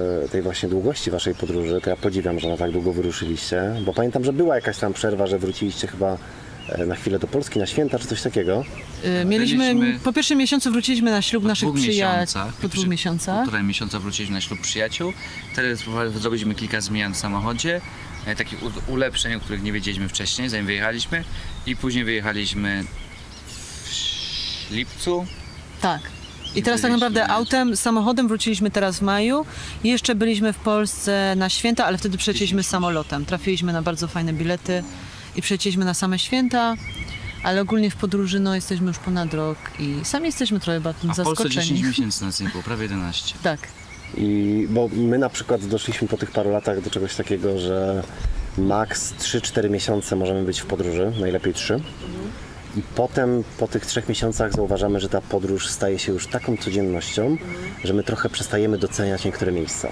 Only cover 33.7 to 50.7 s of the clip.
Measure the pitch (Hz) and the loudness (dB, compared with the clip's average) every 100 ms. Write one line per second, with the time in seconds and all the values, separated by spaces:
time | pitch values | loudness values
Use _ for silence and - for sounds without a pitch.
33.7 | 165 165 160 170 175 165 156 170 175 - | 2 2 0 -2 0 0 0 0 0 0
34.7 | 180 180 - - - - - - 196 202 | -2 -2 -12 -14 -14 -8 -4 0 2 2
35.7 | 185 185 175 190 185 - 254 254 240 233 | 2 2 2 2 0 2 2 4 4 2
36.7 | 226 - - - - - - - 190 196 | 0 -6 -8 -8 -8 -10 -4 0 2 4
37.7 | 220 208 - 202 202 190 196 196 190 180 | 4 2 2 0 2 2 2 2 2 0
38.7 | 180 185 170 - 180 165 156 156 156 - | 0 0 0 -2 0 0 0 -2 -2 -8
39.7 | - 147 143 160 277 330 - 247 208 - | -4 -2 -2 -2 0 0 0 0 0 2
40.7 | 165 160 160 170 160 165 160 180 175 165 | 0 0 -2 0 2 2 2 2 2 2
41.7 | 139 131 123 113 - 98 - 98 92 98 | 2 2 2 0 0 -2 -2 -2 -4 -4
42.7 | 113 107 98 87 85 - - 180 147 - | -2 -2 -2 -2 -4 -4 -2 -2 -2 -6
43.7 | - - - - - 104 104 101 107 101 | -16 -16 -16 -10 -2 2 2 2 2 2
44.7 | 113 117 104 120 123 127 - - 117 98 | 2 2 2 2 4 2 -2 0 0 2
45.7 | 110 - 107 110 110 104 - 101 104 107 | -2 -2 -2 -2 -2 -2 0 2 2 2
46.7 | 95 95 104 95 - 98 98 101 95 90 | 0 -2 -2 -4 -4 -2 0 0 0 0
47.7 | 92 95 95 90 - - - - - 98 | 2 2 0 -4 -4 -2 -2 -4 0 2
48.7 | 101 110 - - - - 120 - - 104 | 2 0 -2 -4 -4 -2 -2 0 2 2
49.7 | 101 - 104 - 95 92 95 92 90 - | 2 2 0 2 0 2 2 0 -2 -2